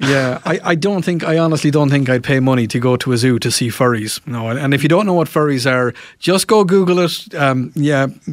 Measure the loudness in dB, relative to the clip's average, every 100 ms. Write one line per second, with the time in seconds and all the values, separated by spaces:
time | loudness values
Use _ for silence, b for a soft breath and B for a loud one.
0 | -2 0 0 -4 -4 -4 -2 0 0 -2
1 | -2 -2 0 0 2 0 2 2 2 2
2 | 0 0 0 0 2 2 0 0 0 0
3 | 0 0 2 0 0 -2 -4 0 0 0
4 | -4 -10 -8 -8 -6 -4 0 0 2 2
5 | 2 0 0 0 0 0 0 0 -2 -4
6 | B B -2 0 2 2 4 4 4 2
7 | 0 -4 -10 -2 0 0 -4 -2 0 0
8 | -2 -6 -14